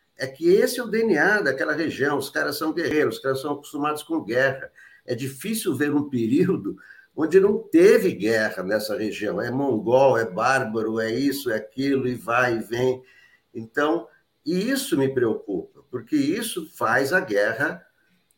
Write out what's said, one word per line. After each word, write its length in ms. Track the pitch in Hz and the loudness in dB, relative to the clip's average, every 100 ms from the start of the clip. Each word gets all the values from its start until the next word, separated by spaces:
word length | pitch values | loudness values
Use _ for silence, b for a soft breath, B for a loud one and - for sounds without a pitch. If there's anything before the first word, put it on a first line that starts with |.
| _ - | _ -10
É 100 | 135 | -10
que 200 | - 165 | 0 4
esse 320 | 208 254 262 | 4 4 -2
é 40 | |
o 40 | 226 | -4
D 160 | 220 | 0
N 140 | 226 151 | 2 4
A 240 | 175 208 | 4 2
daquela 320 | 147 127 156 | 0 0 -2
região, 440 | 147 156 120 143 139 | -2 -2 -2 0 0
os 120 | - | -4
caras 280 | 151 147 139 | -4 -4 -2
são 160 | 156 | -2
guerreiros, 420 | 160 147 151 131 - | -2 0 2 2 0
os 60 | |
caras 200 | 135 135 | -4 -4
são 120 | 147 | -4
acostumados 500 | 143 - 143 147 151 | -6 -8 -4 -4 -4
com 180 | - 160 | -4 -4
guerra. 480 | 98 123 135 - - B B B - | -2 2 2 0 -10 B B B -8
É 100 | 127 | -6
difícil 600 | 135 - 202 220 190 123 | -6 -8 -6 -4 -2 0
ver 180 | 147 | 0
um 160 | 143 143 | 0 -2
período 680 | 123 110 143 180 170 - B B B B - | -2 2 2 2 0 -4 B B B B -4
onde 220 | 160 185 | 2 4
não 180 | 202 220 | 4 2
teve 540 | - 160 190 233 185 | 2 6 6 6 4
guerra 520 | 92 104 113 107 95 | 0 0 0 0 -4
nessa 340 | 92 107 - 95 | -2 -2 -2 -4
região. 440 | 107 98 104 87 | -4 -4 -4 -4
É 80 | 120 | -4
mongol, 680 | 127 139 110 107 127 135 117 | -2 0 0 2 4 6 4
é 80 | 113 | 0
bárbaro, 760 | 92 120 135 113 113 110 113 | 0 0 0 0 -4 -2 -2
é 120 | 110 | -2
isso, 360 | 123 139 123 123 | 0 0 -2 -2
é 60 | 107 | -4
aquilo, 520 | - 127 139 131 123 | -4 -4 0 0 0
e 80 | 120 | -4
vai 420 | 98 120 123 113 | -2 0 2 0
e 20 | |
vem. 420 | 107 117 127 127 b b b b _ | -4 -2 0 -2 b b b b _
Então, 540 | 113 113 147 147 170 B B _ _ 147 | -14 -8 -2 0 0 B B _ _ -4
e 240 | 180 226 | -2 0
isso 280 | 269 - 143 | -2 -2 0
me 100 | 135 | 0
preocupa, 680 | 131 117 - - 90 - - _ | 2 0 0 -4 -6 -8 -16 _
porque 260 | 120 113 151 | -14 -2 0
isso 540 | 139 202 226 180 156 - | 0 -2 -4 -8 -10 -4
faz 380 | 110 123 139 | 0 2 2
a 60 | 185 | 0
guerra 640 | 190 101 107 123 151 180 - _ _ _ _ | 0 2 0 0 -4 -4 -14 _ _ _ _